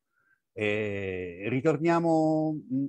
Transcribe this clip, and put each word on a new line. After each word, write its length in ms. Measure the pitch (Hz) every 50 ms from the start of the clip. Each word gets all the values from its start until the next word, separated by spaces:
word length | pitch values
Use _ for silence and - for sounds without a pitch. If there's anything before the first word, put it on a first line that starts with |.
| _ _ _ _ _ _ _ _ _ _
Eh, 960 | - 107 107 104 104 107 107 104 101 98 98 95 92 90 90 90 85 90 98 113
ritorniamo, 1040 | 120 135 135 160 151 139 160 170 170 170 170 165 160 160 156 156 156 156 156 156
mm, 340 | 156 151 - - 127 135 139